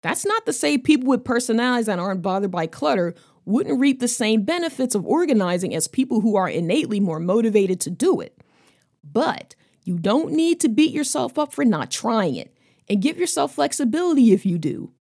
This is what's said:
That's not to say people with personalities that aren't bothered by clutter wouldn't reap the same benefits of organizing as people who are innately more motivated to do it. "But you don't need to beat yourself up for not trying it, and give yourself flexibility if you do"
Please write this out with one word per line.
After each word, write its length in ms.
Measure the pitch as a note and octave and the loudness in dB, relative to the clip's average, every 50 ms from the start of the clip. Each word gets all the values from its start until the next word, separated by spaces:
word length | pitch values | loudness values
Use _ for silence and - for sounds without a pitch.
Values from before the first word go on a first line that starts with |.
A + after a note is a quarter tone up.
That's 240 | _ - - - - | _ -4 -4 -4 -2
not 200 | G4+ G#4 A4 G#4+ | -2 -2 -2 -2
to 80 | - C#4 | -4 -4
say 240 | - - D4 D4 C#4 | -2 0 0 0 0
people 300 | - - D4+ D4+ B3+ B3+ | 2 2 2 2 4 2
with 160 | C4+ A#3+ C4 | 0 0 0
personalities 640 | - B3 A#3 B3 - A3+ A3+ A#3+ B3+ B3 A#3+ A#3 | -2 -2 -2 0 0 0 0 2 2 0 0 0
that 140 | G#3+ G3+ F3 | 0 -2 -2
aren't 220 | F3 G3 F#3+ F#3+ | -2 -4 -4 -4
bothered 300 | E3 F#3+ F#3 G3 G3+ G3+ | -2 -2 -2 0 -2 -2
by 160 | F3+ F3 E3 D#3+ | -2 -4 -4 -4
clutter 480 | - - - D4+ C4+ G3+ F3 E3+ E3+ - _ _ _ _ _ | -6 -4 0 0 2 2 0 -2 -4 -8 _ _ _ _ _
wouldn't 340 | - G3 C4 F#4 - D4 B3+ | 0 0 0 0 0 0 2
reap 200 | C4 C#4+ C4+ C4+ | 2 2 2 2
the 100 | B3+ A#3+ | 0 -4
same 340 | - - B3 G#3+ A3 A3 G3 | -2 0 0 2 2 2 2
benefits 520 | G3+ E4 F4 E4+ E4 D#4+ - C4 B3 - | 0 -2 -2 -2 -6 -4 -4 -4 -2 -2
of 100 | G#3 E3+ | -4 -2
organizing 680 | - B3 D#4+ F4+ D4+ C#4 G#3+ F#3+ F3 F3+ F3+ F#3 F3 - | 0 0 0 2 2 2 2 2 0 -2 -2 -4 -4 -4
as 140 | D#3+ D3 - | -4 -4 -4
people 320 | - - C4 - - A3 | -2 -2 -2 0 0 0
who 140 | - A3+ G#3 | 0 2 2
are 140 | G3 F#3 E3+ | 2 0 0
innately 500 | F2 - F3 E3 F#3 D4+ D4 - G#3 G3+ | -2 -4 -2 0 0 0 0 -2 -2 -2
more 220 | G3 F#3 D#3+ D#3 | 0 0 -2 -4
motivated 580 | E3 F3 F#3+ A3+ A3+ A3+ G#3 G#3+ G3 F#3 F#3 F3 | -2 0 0 2 2 2 2 2 2 2 0 -2
to 80 | - - | -4 -6
do 300 | F3+ - - F4+ F4+ - | -4 0 2 2 2 0
it. 180 | F2 - _ _ - _ _ _ _ _ _ _ _ _ _ _ | -2 -8 _ _ -20 _ _ _ _ _ _ _ _ _ _ _
"But 540 | _ D3 C#3+ A3 D4 D#4+ - - - _ - _ _ _ _ _ _ | _ -6 -2 -2 0 0 -2 -6 -8 _ -20 _ _ _ _ _ _
you 120 | - F3+ F3 | -6 -6 -2
don't 360 | E3 G3 G#3 C#4 E4+ D4+ D4 | 0 2 2 2 0 0 0
need 260 | D#4 D#4+ E4 E4+ E4+ | 0 2 2 0 2
to 60 | - D4 | 0 0
beat 240 | A3 G#3 D4+ D#4+ | 4 4 2 2
yourself 460 | C4 D4+ D4 - - D4+ B3+ C4 - - | 2 -2 -4 -2 -2 -2 -4 -4 -2 -2
up 160 | D4+ C#4+ - | -4 -4 -2
for 100 | - C#4+ | 0 2
not 260 | A#3+ G#3 D#3 B2+ - | 2 2 2 -2 -6
trying 460 | - - - A3+ A#3 A3 G3 E3+ C3 | -6 -6 -4 -2 0 0 0 0 -2
it, 180 | F2+ C2 - _ _ _ _ _ _ _ _ | -4 -8 -12 _ _ _ _ _ _ _ _
and 120 | G3+ G#3 | -2 0
give 160 | - C#4+ D#4+ - | 0 0 -2 -2
yourself 360 | F4 E4+ - D#4+ C#4 D4 - | -4 -2 0 -2 -2 -2 0
flexibility 760 | - D4 D4 - - C#4+ A#3+ G#3+ D#4 F4+ F4+ E4 C#4+ B3+ A3+ F#3+ | -2 -2 -2 0 -2 -2 0 0 0 0 2 4 6 8 8 6
if 120 | - - | 6 4
you 120 | G3 F3 F3 | 0 -2 -2
do" 340 | D#3 - F2+ - - - _ _ | -2 -4 -6 -6 -10 -12 _ _